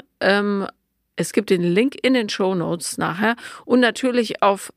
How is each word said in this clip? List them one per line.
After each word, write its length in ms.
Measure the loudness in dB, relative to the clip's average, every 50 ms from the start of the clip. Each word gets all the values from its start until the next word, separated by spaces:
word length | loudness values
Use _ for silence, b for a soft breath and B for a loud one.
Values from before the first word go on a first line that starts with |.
| -8 _ _ -2
Ähm, 460 | 2 2 2 2 2 0 -2 -2 -4 -6 -10 _ _ _ _ _ _ _ -6
es 160 | -6 -4 -2
gibt 160 | 0 0 2 2
den 140 | 2 2
Link 340 | 2 2 2 2 2 0 0 -2
in 100 | 0 2 2
den 140 | 2 0 -2
Shownotes 720 | -2 -2 0 0 0 0 -2 -2 -4 -4 -6 -8 -6 -4
nachher 360 | -4 -4 -2 0 0 -2 -2 B B B B B B
und 160 | B 2 4
natürlich 640 | 4 2 0 0 -2 0 0 0 -2 -2 -2 2
auf 300 | 2 2 2 0 -4 -14 -16